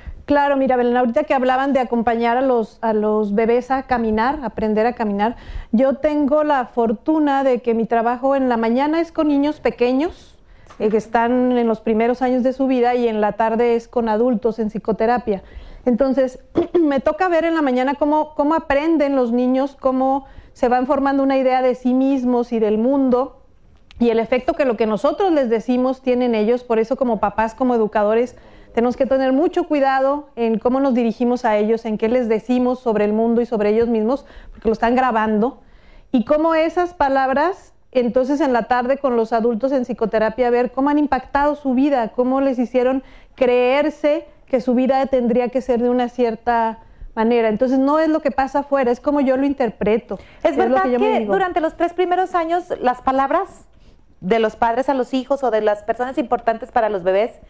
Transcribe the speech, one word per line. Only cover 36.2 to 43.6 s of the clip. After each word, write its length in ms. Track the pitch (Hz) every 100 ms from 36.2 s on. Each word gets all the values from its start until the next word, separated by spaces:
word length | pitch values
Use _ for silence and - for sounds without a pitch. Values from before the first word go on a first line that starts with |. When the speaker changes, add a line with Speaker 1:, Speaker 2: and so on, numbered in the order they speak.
Speaker 1:
cómo 300 | - 302 330
esas 400 | 320 320 330 349
palabras, 800 | - 285 269 262 269 330 381 - - _
entonces 480 | 254 240 254 254 285
en 140 | 294
la 80 | 240
tarde 320 | 220 247 240 277
con 180 | 277
los 200 | 240 226
adultos 380 | 233 233 220 269
en 120 | 277
psicoterapia, 640 | 247 220 220 220 214 220 240
ver 240 | 240 247
cómo 160 | 262 277
han 100 | 294
impactado 560 | 294 254 - 277 294
su 200 | 294 269
vida, 340 | 247 285 277 214
cómo 320 | - 247 262
les 180 | 269 247
hicieron 440 | 233 254 247 262 - - - - 254
creerse 760 | 247